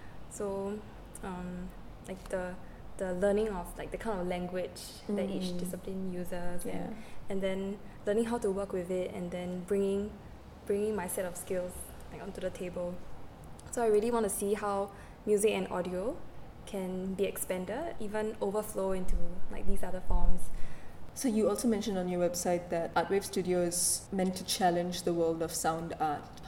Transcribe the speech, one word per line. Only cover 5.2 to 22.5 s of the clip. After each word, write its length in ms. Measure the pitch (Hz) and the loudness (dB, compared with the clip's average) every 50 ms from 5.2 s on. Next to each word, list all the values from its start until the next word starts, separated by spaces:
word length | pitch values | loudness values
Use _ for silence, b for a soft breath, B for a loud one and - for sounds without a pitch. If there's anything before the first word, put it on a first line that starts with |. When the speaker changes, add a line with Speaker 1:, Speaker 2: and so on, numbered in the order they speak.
| - - | -2 -2
Speaker 1:
each 220 | 190 185 185 180 175 | -4 -4 -4 -4 -4
Speaker 2:
Mm. 60 | 180 | -4
Speaker 1:
discipline 520 | 180 180 180 180 - 196 190 190 190 185 180 | -4 -4 -6 -8 -8 -8 -6 -6 -6 -4 -4
uses, 520 | 180 175 - 185 180 180 185 180 180 - | -4 -4 -4 -4 -2 0 2 2 2 0
and, 100 | - 180 | -2 -4
Speaker 2:
Yeah. 140 | 185 185 - 220 B B B B B B - | -4 -4 -6 -8 B B B B B B -4
Speaker 1:
and 120 | 196 196 196 | -2 0 0
then 360 | 190 190 190 196 196 202 - B B B B - | 0 -2 -2 -4 -4 -6 -8 B B B B -2
learning 180 | 208 208 226 233 | 0 0 0 0
how 140 | 226 240 240 | 0 -2 -2
to 120 | 226 202 | 0 -2
work 220 | 190 196 202 190 - | -2 -2 -4 -4 -4
with 180 | 185 175 180 | -4 -4 -2
it, 220 | 185 185 180 - - | -4 -4 -4 -4 -6
and 160 | 190 180 175 | -6 -8 -6
then 320 | 180 180 180 180 180 180 175 - | -6 -6 -6 -6 -6 -8 -4 -2
bringing, 420 | 202 196 196 196 196 202 202 208 - - - - - - - - - - - | 0 0 2 2 0 0 -2 -4 -8 -12 -16 -18 -18 -18 -18 -18 -18 -10 -6
bringing 300 | - 202 202 208 214 214 | -4 -2 0 0 -2 -2
my 100 | 196 175 | -4 -4
set 180 | 180 - 214 185 | -4 -4 -4 -4
of 100 | 175 175 | -6 -6
skills, 340 | - - - 190 180 180 180 180 - - - - - - - | -8 -8 -4 -4 -4 -4 -4 -8 -10 -12 -14 -14 -14 -14 -14
like, 120 | - 151 - | -14 -12 -12
onto 180 | 196 190 196 | -10 -10 -8
the 100 | 185 185 | -6 -6
table. 440 | - - 190 180 170 180 175 175 180 - - - - - - - - - - - - - - - | -6 -6 -8 -8 -6 -6 -6 -6 -6 -8 -8 -8 -10 -10 -10 -12 -14 -16 -16 -16 -16 -16 -14 -8
So 120 | - 247 233 | -4 0 2
I 40 | |
really 240 | 220 208 208 208 240 | 4 4 4 4 2
want 140 | 240 233 220 | 2 0 0
to 60 | 190 | 0
see 240 | - - 208 202 214 | -2 -4 -2 -2 -2
how 360 | 202 208 202 202 196 202 208 B B B B B B - | -2 -2 -2 -2 -2 -4 -4 B B B B B B -2
music 260 | 214 208 202 208 214 202 | 0 2 4 4 2 2
and 160 | 196 185 - | 0 -2 -2
audio 460 | 196 180 175 180 180 180 190 247 339 - - - - - - - - - - | -4 -4 -4 -4 -4 -4 -4 -4 -6 -6 -8 -10 -10 -12 -12 -12 -14 -16 -14
can 480 | - - 196 185 185 185 185 185 190 190 | -10 -8 -6 -6 -6 -4 -6 -6 -4 -4
be 100 | 180 196 | -2 -2
expanded, 680 | 185 - - - - 185 185 185 185 208 269 330 339 - - | -2 -2 -4 -6 -6 -4 -4 -4 -6 -6 -6 -6 -6 -4 -4
even 340 | 226 202 202 214 214 220 220 - | -4 -4 -2 -2 -4 -4 -4 -4
overflow 520 | 208 196 190 214 208 - - 202 190 190 190 | -4 -2 -2 -2 -4 -4 -4 -4 -2 0 0
into, 220 | 185 185 - - - 175 180 180 180 - - - | 4 6 6 8 8 8 6 6 6 4 4 4
like, 140 | - - | 6 8
these 160 | - 196 - - | 8 10 10 8
other 180 | 180 175 185 - - | 6 4 2 6 8
forms. 320 | 180 180 175 170 175 175 - - B B B B B B B B B B B - - | 10 12 12 12 12 12 12 8 B B B B B B B B B B B -8 -6
Speaker 2:
So 140 | - - 262 | -2 0 2
you 200 | 214 220 208 - | 4 4 4 4
also 180 | 415 - - | 2 2 2
mentioned 320 | 240 220 196 214 233 196 185 | 2 2 2 0 0 0 0
on 100 | 180 180 | 0 0
your 120 | 180 175 175 175 | 0 2 2 2
website 400 | 175 - - 185 | 0 0 0 0